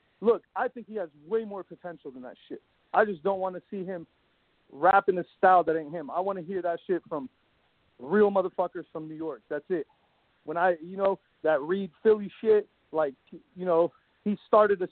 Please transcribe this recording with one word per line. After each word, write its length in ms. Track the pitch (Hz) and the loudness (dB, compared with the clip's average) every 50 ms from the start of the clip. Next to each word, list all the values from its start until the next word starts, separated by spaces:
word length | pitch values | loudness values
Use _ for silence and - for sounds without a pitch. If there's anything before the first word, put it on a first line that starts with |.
| _ _ _ - | _ _ _ -4
look, 220 | - 214 226 185 _ _ - | 0 0 0 0 _ _ -8
I 100 | 185 233 | -6 -6
think 220 | 254 - 247 220 - | -6 -6 -12 -16 -12
he 80 | 214 | -10
has 120 | 214 185 160 143 147 147 156 | -10 -10 -12 _ _ -12 -6
way 160 | 208 226 226 | -6 -6 -6
more 180 | 208 202 196 - | -6 -12 -14 -14
potential 480 | - 170 - - 180 170 156 - 147 | -16 -18 -16 -16 -16 -16 -14 -16 -18
than 120 | 127 127 123 | -16 -16 -16
that 120 | 127 - _ _ - | -18 -18 _ _ -18
shit. 120 | 147 - _ _ _ _ _ _ - | -18 -18 _ _ _ _ _ _ 2
I 120 | 180 220 | 2 2
just 180 | 208 202 156 143 | 2 0 -4 -4
don't 160 | 196 196 190 | -4 -4 -2
wanna 240 | 185 190 185 180 - - | -4 -6 -6 -8 -14 -12
see 140 | - 196 185 | -10 -10 -8
him 200 | 175 196 175 165 - _ _ _ _ _ _ _ _ _ _ _ _ - | -8 -10 -10 -12 -14 _ _ _ _ _ _ _ _ _ _ _ _ -6
rap 360 | 135 147 180 190 196 196 - | 0 2 4 4 4 4 2
in 100 | 185 180 | 0 -2
a 60 | 170 _ _ - | -2 _ _ 2
style 240 | - 185 185 180 165 | 4 6 6 6 4
that 140 | 160 160 | 2 0
ain't 160 | 165 156 143 151 | -2 -4 -6 -10
him. 180 | 175 151 135 | -10 -10 -8
I 80 | 120 165 | -6 -4
wanna 240 | 185 196 196 190 165 | -4 -4 -4 -6 -8
hear 180 | 156 196 190 170 | -8 -8 -6 -4
that 180 | 175 170 170 _ - | -4 -6 -6 _ -4
shit 140 | 185 170 - - | -4 -4 -4 -6
from 200 | 170 151 135 127 _ _ _ _ _ _ _ _ _ _ _ _ _ - | -10 -10 -10 -10 _ _ _ _ _ _ _ _ _ _ _ _ _ -16
real 320 | 120 135 170 214 214 208 202 | -6 0 4 4 4 6 4
motherfuckers 520 | 196 185 185 - - 185 175 - 180 156 _ - | 2 0 0 0 -2 -4 -4 -4 -10 -14 _ -12
from 140 | 160 156 | -12 -12
New 80 | 156 156 | -12 -10
York. 280 | 156 160 160 139 113 _ - | -10 -8 -8 -10 -10 _ -8
That's 160 | 156 147 147 - | -8 -8 -6 -4
it. 160 | 185 165 143 _ _ _ _ _ _ _ _ _ _ _ - | -4 -4 -4 _ _ _ _ _ _ _ _ _ _ _ -12
When 120 | - 156 | -8 -2
I, 200 | 170 170 190 208 160 151 | 0 2 2 2 0 -4
you 140 | 175 190 | -12 -6
know, 240 | 190 196 196 196 180 _ _ _ _ - | -2 0 0 0 -2 _ _ _ _ 0
that 160 | 156 156 143 | 0 0 0
Reed 300 | 139 156 185 196 196 180 _ _ - | 0 -2 -4 -4 -4 -6 _ _ 4
Philly 260 | 220 214 214 208 190 - - | 4 4 4 2 -10 -12 -4
shit, 260 | - 220 214 214 208 _ _ _ _ _ | 2 4 4 4 2 _ _ _ _ _
like, 240 | - 160 156 143 131 _ _ _ - - _ _ - | -2 -2 -2 -2 -2 _ _ _ -20 -20 _ _ -12
you 100 | 180 180 | -6 -2
know, 280 | 185 170 165 170 160 _ _ _ _ _ _ - | 2 4 4 4 2 _ _ _ _ _ _ -4
he 120 | 208 208 185 _ - | -4 -4 -4 _ 4
started 340 | - 214 214 208 202 180 180 | 6 6 6 6 4 0 -2
a 60 | 175 | -6